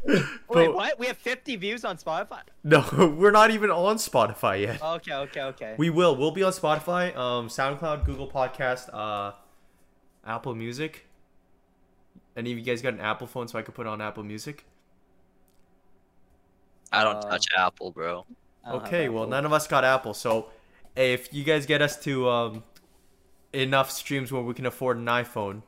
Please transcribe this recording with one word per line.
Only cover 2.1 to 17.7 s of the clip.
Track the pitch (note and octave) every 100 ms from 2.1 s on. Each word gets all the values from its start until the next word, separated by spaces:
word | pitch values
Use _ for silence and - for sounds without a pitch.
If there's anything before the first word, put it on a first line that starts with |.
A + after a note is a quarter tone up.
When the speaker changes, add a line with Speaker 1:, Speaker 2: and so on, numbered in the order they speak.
| D#3+ G#3 C#3+ - -
Speaker 2:
No, | D3 D3+ C3 C#3 E3+
<laughs> | D3+
we're | G3+
not | G#3 A3
even | A3 G#3
on | E3+ F#3 A3
Spotify | - C3 G#2+ G#2+ A#2 G2
yet. | G2+ A2+
Speaker 1:
Okay, | D#3 E3 -
okay, | C#3 C#3 D3+
okay. | C3+ C3+ A2+ A2
Speaker 2:
We | E3
will. | D#3+ F3 C3
We'll | D3+
be | E3
on | F#3+
Spotify, | F#3 D#3 D#3 D#3+ F3 F3+ C3
um, | B2 B2 A#2
SoundCloud, | - C3+ C#3+ E3 D3+ C#3+
Google | C3+ C#3
Podcast, | C#3 B2+ - C3 B2+ -
uh, | A2 G#2+ G#2 G2+ - _ _ _ _ _ _ _ _
Apple | G#2 A2+ C3+
Music. | A2+ A2+ B2 D#3 - _ _ _ _ _ _ _ _ _ _ _ - _ -
Any | A#2
of | A#2+
you |
guys | A#2 A#2+
got | B2+
an | A2
Apple | G#2+ G#2+ A#2+
phone | B2+ A#2
so | A#2
I |
could | A2
put | - A2+
on | G#2+
Apple | G#2+ G#2
Music? | G#2+ G#2 D3+ D3 _ _ _ _ _ _ _ _ _ _ _ _ _ _ _ _ _ _ _ _ _ _ -
Speaker 3:
I | G2+
don't | A2 G#2+
Speaker 1:
Uh, | G#2
Speaker 3:
touch | F2+ - F#2
Apple, | F2+